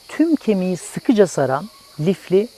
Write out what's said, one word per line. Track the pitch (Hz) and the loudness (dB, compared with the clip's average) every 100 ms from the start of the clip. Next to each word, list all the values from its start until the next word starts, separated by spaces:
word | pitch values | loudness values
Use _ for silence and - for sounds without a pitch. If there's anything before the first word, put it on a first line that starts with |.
| - | -8
tüm | - 320 302 | -2 0 0
kemiği | - 196 185 180 | 0 0 -2 -4
sıkıca | - - - 220 190 | -8 -6 0 2 2
saran | - 135 135 202 - - - | 2 -2 -2 -6 -14 -20 -4
lifli | 156 185 - 185 226 | -2 -2 0 0 0